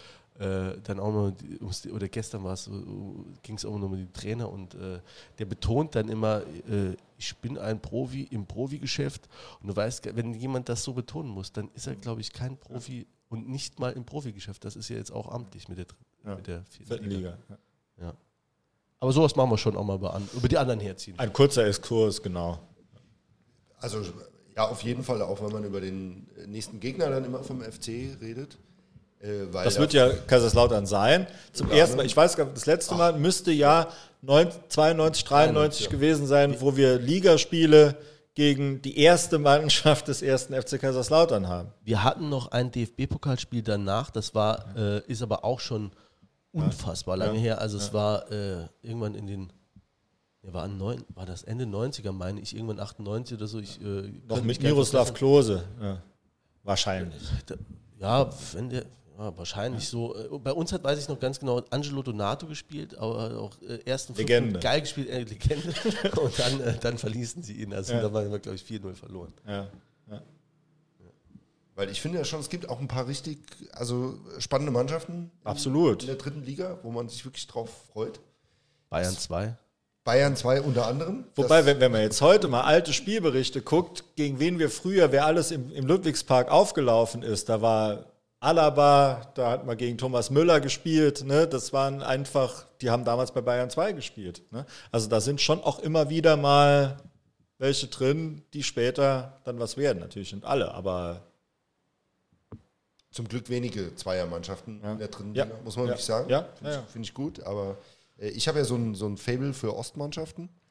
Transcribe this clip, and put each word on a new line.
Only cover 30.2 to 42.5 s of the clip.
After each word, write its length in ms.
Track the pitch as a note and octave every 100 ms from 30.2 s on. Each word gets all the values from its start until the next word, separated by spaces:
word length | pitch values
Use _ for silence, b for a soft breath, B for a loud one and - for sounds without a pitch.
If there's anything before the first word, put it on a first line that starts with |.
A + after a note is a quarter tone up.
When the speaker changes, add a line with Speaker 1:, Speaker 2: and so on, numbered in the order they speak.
| - B2+ A#2 A#2 A#2+ G#2+ G2
Speaker 2:
sein. 400 | G2+ A2 E3+ F#3 B B
Zum 180 | - -
Speaker 3:
Ja, 60 | D3
Speaker 2:
ersten 200 | E3+ B2+
Speaker 3:
ne? 60 |
Speaker 2:
Mal, 40 | C3
ich 100 | D3+
weiß 200 | E3 -
gar 80 |
nicht, 120 | C3+ -
das 100 | C#3+
letzte 280 | E3+ -
Speaker 3:
Ach. 40 | F3
Speaker 2:
Mal 140 | E3+ D#3
müsste 320 | E3 F#3 -
ja 380 | D3+ C#3+ E3 E3 B B B
neun-, 320 | C3 C#3+ E3+ - -
zweiundneunzig, 560 | - D#3 D#3+ D#3+ D#3
dreiundneunzig 640 | - C#3 D#3 D3+ D3+ D3 G#2
Speaker 1:
Ja. 40 |
Speaker 2:
gewesen 360 | - D3+ D#3 C#3
sein, 340 | C#3+ C#3+ B2+
wo 160 | C3+ C3+
wir 220 | C3+ B2+
Ligaspiele 960 | A#2+ F3+ F#3 D#3+ - E3 D#3+ D3+ D3 C#3+ B B B
gegen 480 | - D3 C3+ C#3 C3+
die 160 | C3+ C#3+
erste 400 | D3+ F3 - D#3+
Mannschaft 720 | D3 D3 D3+ - D3+ C#3 -
des 120 | B2+
ersten 320 | C#3 C3 -
F 140 | C3 B2+
C 120 | C#3
Kaiserslautern 720 | C3+ B2+ A2+ D#3 E3 A2 F2+
haben. 220 | F2 F#2 -
Speaker 1:
Wir 220 | - A2
hatten 240 | A#2 - D#3
noch 200 | C3+
ein 220 | A#2+